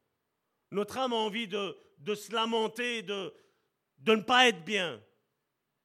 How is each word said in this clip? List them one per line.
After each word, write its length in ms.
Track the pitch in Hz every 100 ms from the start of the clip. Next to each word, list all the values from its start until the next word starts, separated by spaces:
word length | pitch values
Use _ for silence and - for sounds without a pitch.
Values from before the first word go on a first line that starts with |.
| _ _ _ _ _ _ -
Notre 260 | 190 208 247
âme 140 | 262
a 40 | 226
envie 300 | 220 214 214
de, 300 | 202 190 - - -
de 160 | 147 208
se 160 | -
lamenter, 680 | 226 226 226 220 220 240 233
de, 300 | 185 202 170 - _ _ _ _ _ _
de 160 | 139 220
ne 60 |
pas 260 | 214 254 254
être 160 | 175
bien. 360 | 160 202 170 110 - _ _ _ _ _ _ _